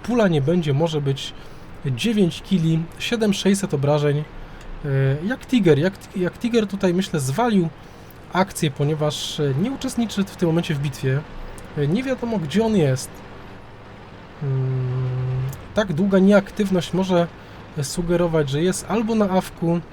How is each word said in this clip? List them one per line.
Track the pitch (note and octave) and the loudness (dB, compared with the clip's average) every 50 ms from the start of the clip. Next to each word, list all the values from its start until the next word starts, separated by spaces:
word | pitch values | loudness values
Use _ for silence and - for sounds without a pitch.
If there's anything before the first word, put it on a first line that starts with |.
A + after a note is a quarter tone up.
| - | -2
pula | - A#3 B3 A3 F#3+ | 0 2 4 4 4
nie | E3 D3+ | 4 4
będzie, | C3+ C#3 E3+ F3+ E3 D3+ C#3 | 2 4 2 2 2 2 2
może | C#3 E3 E3+ D#3 D3+ | 2 2 2 0 0
być | C#3+ C#3 C3+ C3+ - - - - - - - - - - - - - | 0 0 -2 -2 -4 -10 -12 -12 -14 -14 -16 -16 -14 -16 -16 -8 -4
dziewięć | C#3+ B2+ A#2 - A3 A#3 G#3 G3+ E3+ - - | -4 -4 0 0 0 4 4 4 4 2 -2
kili, | - - G3 F#3 D#3+ E3 D#3+ D#3+ E3 - - - | -4 0 2 2 4 4 2 2 0 -4 -8 -8
siedem | - - - A3+ A3 G#3 G3 | -4 -4 0 2 2 2 2
sześćset | - - G3 G3+ G3 G3+ G3 - | 2 4 2 2 4 2 -2 -2
obrażeń. | C#3+ C3+ C#3+ D3 D3+ D3 D3 C#3+ D3 D3+ - - - - - - - - - - - - | 0 2 2 2 4 4 2 2 0 -2 -4 -10 -14 -14 -14 -16 -16 -14 -12 -12 -8 -4
E, | D3 C#3 C3+ C3+ C3+ C3+ D3 D#3+ | -2 0 2 4 2 2 0 0
jak | G3+ C4 C4 - | -2 -4 -4 -4
Tiger, | - - B3 G3 F3 D3+ C3 | 0 2 4 6 6 6 6
jak, | C#3+ F#3 G3 - - - - | 6 2 0 -2 -16 -10 -4
jak | G3+ F3+ E3+ - - | -2 -2 -2 -2 -2
Tiger | - A#3+ A3+ A#3 G#3+ G3 | -4 2 2 2 2 2
tutaj, | G3+ G3 - F#3 E3+ | -2 0 0 2 2
myślę, | F3+ F#3+ - - D#3+ | 2 0 0 -2 -2
zwalił | C3+ C3 C3+ G#3+ A#3+ B3 A3 G3 E3+ D#3+ - - - - - - - - - - - - - | 0 0 0 2 2 4 4 4 2 2 -2 -8 -18 -20 -20 -20 -20 -20 -20 -20 -20 -4 0
akcję, | F3 F#3+ F#3+ - - - D#3 | 0 0 0 0 -2 -2 -2
ponieważ, | C3+ - D3 C#3+ D#3 D3+ D#3 D3+ - - - - - - | 0 0 0 0 0 0 0 -2 -2 -2 -6 -8 -4 -2
e, | D3+ C#3+ C3+ C3+ | 0 0 2 2
nie | F3+ B3 | 0 0
uczestniczy | C#4 C4 - C4+ - - A#3 G#3 - - F#3+ | -2 -4 -6 -4 -2 -2 -2 -2 0 -2 -2
w | - - | -2 -2
tym | - - E3+ | -2 0 2
momencie | D#3+ E3+ E3+ - E3 | 2 2 0 0 -2
w | C#3 | -2
bitwie. | C#3+ D3+ C3+ - - C3 C3 C#3 D3+ - - - - - - - - - - - | -2 -4 -4 -2 -2 0 0 0 -2 -6 -12 -12 -12 -12 -12 -14 -16 -10 -4 -2
E, | C#3+ C#3+ | 0 2
nie | D#3+ A3+ C4 | 2 0 0
wiadomo, | C4+ C4 - - A#3 A#3 G#3 | 0 -2 -2 -2 -2 -2 -2
gdzie | D#3+ C#3+ C#3 G3 A3+ | -2 0 2 2 2
on | A3+ A3 | 4 4
jest. | G3+ D#3+ C3+ C3 B2+ - - - - - - - - - - - - - - - - - - - - - - - - - - - - D3+ | 4 4 4 2 0 -2 -8 -12 -16 -16 -18 -18 -18 -18 -18 -18 -18 -18 -18 -20 -20 -20 -20 -20 -20 -20 -20 -20 -20 -20 -20 -14 -8 -4
Mm, | C#3 C3+ C3 C3 C3 C3 C3 B2+ B2+ B2+ C3 B2+ B2+ B2+ B2+ B2+ B2+ B2+ B2+ B2+ C3+ - - - - - | -2 -2 0 0 0 -2 -2 -2 -2 -2 -2 -2 -2 -4 -4 -4 -2 -2 -4 -4 -4 -6 -10 -14 -6 -2
tak | - G#3+ G3 E3 | -2 0 0 0
długa | C#3 F#3+ G3+ F#3+ F#3+ | 0 0 4 4 6
nieaktywność | F#3 G3 G#3 G3+ F#3+ - - - G#3+ G3 F#3+ F3+ E3 - - | 6 8 8 6 4 2 -4 -4 -2 0 2 0 0 0 -2
może | E3+ F#3+ F#3 F#3 F3 E3+ E3+ - - - - - - - - - D3+ | -2 0 2 4 2 2 2 -2 -14 -18 -18 -18 -18 -18 -12 -8 -6
sugerować, | C#3+ - - - F3 E3 F3 E3+ F3+ E3+ D#3+ D#3+ D3+ C#3 | -6 -4 -4 -4 -2 0 2 2 2 2 2 2 0 2
że | C3+ C#3+ | 0 0
jest | E3 F#3 F#3 - - - | 0 0 0 -2 -4 -2
albo | F3+ A3 A#3+ G#3+ A3+ | 0 0 0 2 2
na | A3 G#3 G3 | 2 2 4
awku | F#3 F#3 F3+ - - - - E3 E3+ F3 E3 - | 2 0 0 0 -6 -4 -2 0 0 0 -2 -6